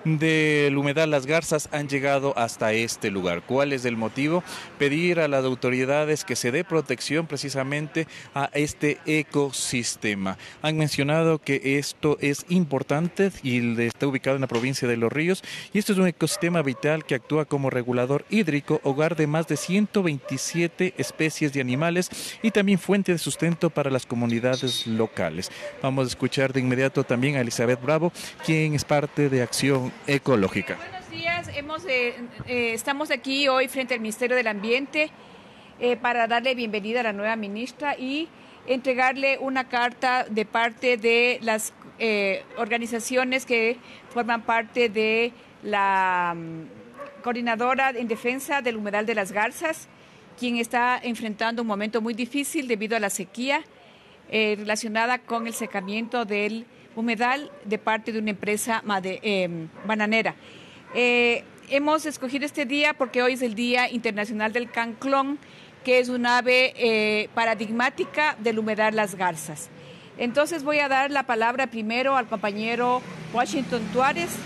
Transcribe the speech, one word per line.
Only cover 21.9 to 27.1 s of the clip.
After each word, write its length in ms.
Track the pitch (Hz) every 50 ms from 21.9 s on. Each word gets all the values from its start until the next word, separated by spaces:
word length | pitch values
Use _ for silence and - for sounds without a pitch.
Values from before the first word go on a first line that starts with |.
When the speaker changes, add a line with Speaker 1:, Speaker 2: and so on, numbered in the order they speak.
| 170 180 180 - - - - - - -
Speaker 1:
y 80 | - 226
también 300 | - 214 196 196 202 170
fuente 320 | - - 190 202 190 -
de 60 | 180 156
sustento 520 | - 143 - - 156 170 170 - 175 165
para 200 | - 156 139 135
las 140 | 131 127 -
comunidades 840 | - 127 117 120 120 117 117 117 127 131 127 135 127 113 - - 117
locales. 640 | 113 110 113 110 - - 95 82 78 87 92 - - - - - - -
Vamos 260 | - 135 131 135 131
a 20 | 123
escuchar 440 | - - 135 123 - 143 135 131
de 80 | 127 135
inmediato 440 | 127 127 127 123 135 135 - 143 131
también 320 | -